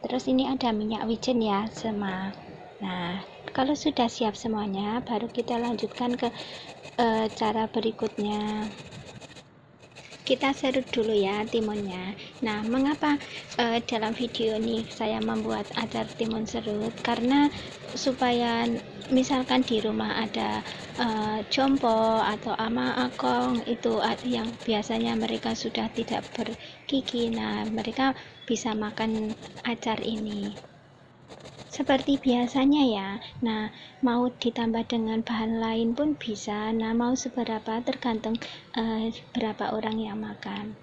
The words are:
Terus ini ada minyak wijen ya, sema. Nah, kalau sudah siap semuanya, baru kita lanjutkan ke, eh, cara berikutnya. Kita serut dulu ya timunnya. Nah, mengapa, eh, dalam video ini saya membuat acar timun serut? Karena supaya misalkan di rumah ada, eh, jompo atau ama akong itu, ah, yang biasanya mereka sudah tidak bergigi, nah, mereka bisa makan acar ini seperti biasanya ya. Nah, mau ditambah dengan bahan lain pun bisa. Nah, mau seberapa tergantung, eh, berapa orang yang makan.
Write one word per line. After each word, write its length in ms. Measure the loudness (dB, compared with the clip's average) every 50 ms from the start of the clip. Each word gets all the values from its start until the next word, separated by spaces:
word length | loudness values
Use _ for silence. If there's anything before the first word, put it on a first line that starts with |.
| -4
Terus 240 | -2 -2 -2 2 4
ini 160 | 4 4 4
ada 240 | 2 0 0 2 2
minyak 400 | 2 2 0 -2 -2 -2 0 -2
wijen 320 | -2 0 0 2 2 4
ya, 240 | 4 4 2 2 0 -2
sema. 640 | -6 -4 -4 -2 -2 -2 -2 -2 -2 -2 -4 -6 -6 -10 -14 -16 -16 -16 -18 -18 -12 -8 -6
Nah, 400 | -6 -4 -4 -4 -4 -4 -6 -8 -10 -16 -12 -12 -4 0
kalau 160 | 0 2 2
sudah 400 | 2 2 2 0 2 4 2 2
siap 240 | 2 0 0 0 0
semuanya, 640 | -2 -2 -2 0 0 0 -2 -2 -2 -2 0 -2 -2 -2 -2
baru 240 | -2 -2 -2 -2
kita 240 | -2 -4 -2 0 0
lanjutkan 640 | 0 0 0 0 0 -2 -4 -2 -2 0 0 0 2
ke, 80 | 0 -2 -2 -4 -12 -12 -12 -14 -14 -16 -16 -16 -16 -8 0 2
eh, 320 | 4 4 4 4 2 0
cara 320 | 0 0 0 2 2 2 0
berikutnya. 1040 | 0 0 0 0 0 0 0 -4 -2 -2 -2 -2 0 0 0 -2 -2 -2 -2 -4 -6 -8 -12 -16 -14 -14 -14 -16 -16 -16 -18 -18 -18 -18 -20 -20 -20 -20 -20 -20 -20 -20 -20 -20 -20 -20 -20 -20 -18 -18 -10
Kita 320 | 2 2 2 4 4 0 2
serut 320 | 2 0 2 2 2 0 0 0
dulu 160 | 0 2 4
ya 320 | 4 4 4 2 2 0
timunnya. 720 | -2 0 0 0 0 0 -2 -2 -4 -4 -4 -6 -6 -6 -8 -10 -12 -16 -6 -4 -2
Nah, 160 | -2 0 0
mengapa, 560 | 0 0 2 4 4 2 2 2 4 2 2 2 0 -8 -12 -14 -12 -6 0 2
eh, 240 | 2 4 2 2
dalam 320 | 0 0 -2 0 0 0 0
video 400 | -2 -2 -2 0 0 0 2 2
ini 320 | 2 0 0 0 -2 -2
saya 320 | -6 -6 -4 -2 -2 0 0
membuat 480 | 0 0 0 0 0 0 -2 -2 -4 -4 -2
acar 320 | -4 -2 -2 -2 -2 -4 -4 -2
timun 320 | -2 -2 -2 0 -2 -4
serut? 480 | -2 -4 -4 -2 -2 -2 -2 -2 -2 -4 -2
Karena 480 | 0 0 0 2 4 4 6 6 6 6 4 -2 -10 -12 -12 -12 -12 -8 -6 0
supaya 640 | 0 0 2 4 2 4 4 4 2 2 2 2 2 0 0 -2 -4 -10 -12 -12 -2 4
misalkan 560 | 4 4 6 4 2 2 2 4 4 4 4
di 160 | 4 2 2
rumah 400 | 2 0 0 0 0 0 0 0
ada, 400 | -2 -2 -2 -2 0 0 -2 -2 -4 -6 -10 -10 -12 -10 -2
eh, 480 | 0 0 2 2 0 0 0 0 -2 -2 0
jompo 720 | 2 4 4 6 4 4 6 4 6 6 6 6 4 4
atau 320 | 4 2 0 -2 -2 -4 -2
ama 560 | 0 0 0 0 2 2 2 2 2 0 -2
akong 560 | -2 0 2 2 4 4 2 2 2 0 0
itu, 320 | -2 -4 0 2 2 2 4
ah, 160 | 2 2 0 0
yang 240 | -2 -2 0 0 -2 -4 -6 -4
biasanya 560 | 0 0 0 0 2 0 0 0 0 0 0 0
mereka 400 | 0 0 -2 -2 -2 -4 -4 -2
sudah 320 | -4 -2 -2 -2 -2 -2
tidak 320 | -2 -4 -2 -2 -2 -4 -4 -6 -6 -6
bergigi, 880 | -4 -4 -6 -8 -12 -16 -16 -14 -6 -2 -2 -2 0 0 0 0 0
nah, 400 | 0 0 -2 -2 -2 -2 -2 -2
mereka 480 | -2 -2 -2 -2 -2 0 2 2 2 2 0 -8 -18 -20 -18 -2
bisa 320 | -2 -2 0 0 -2 -2 0
makan 560 | -2 -2 -2 -2 0 0 0 0 -2 -4 -4 -8 -12 -16 -16 -6 -4
acar 320 | -4 -4 -2 0 -2 -2 0 -2
ini 480 | -4 -4 -4 -4 -4 -4 -4 -4 -6 -6 -10 -16 -18 -20 -20 -20 -20 -20 -20 -20 -20 -20 -20 -20 -20 -20 -18 -18 -18 -18 -18 -16 -12
seperti 480 | -4 -2 4 4 4 4 6 4 2 4
biasanya 600 | 4 4 4 4 2 2 2 4 6 6 8 8 6
ya. 260 | 6 4 2 -2 -4 -6 -8 -10 -12 -6 -2
Nah, 320 | -2 0 0 0 -2 -4 -8 -12 -20 -20 -4 2 2
mau 240 | 4 4 4 2 2
ditambah 560 | 0 0 -2 0 0 2 0 0 0 0 0 0
dengan 320 | 0 0 0 2 0 0 0
bahan 320 | 0 0 0 0 0 0
lain 400 | 0 0 0 2 2 2 2 2
pun 160 | 2 2 2
bisa. 560 | 2 0 -2 -6 -6 -4 -4 -4 -2 -2 0 0
Nah, 240 | 0 0 0 2
mau 240 | 2 2 2 2 2
seberapa 640 | 0 -2 -4 -2 -2 -2 0 -2 -4 -2 -2 -2 -2
tergantung, 560 | -2 -2 -4 0 0 0 0 0 0 -2 -2 -2 -4 -10 -12 -14 -14 -6 -4
eh, 320 | -2 0 0 0 0 0 -2 -4 -6 -14 -6
berapa 400 | -2 0 0 0 0 -2 -2 -2
orang 240 | 0 0 -2 -2 -2
yang 240 | -2 -2 -4 -4 -6
makan. 560 | -6 -8 -8 -8 -8 -8 -6 -6 -6 -8 -10 -12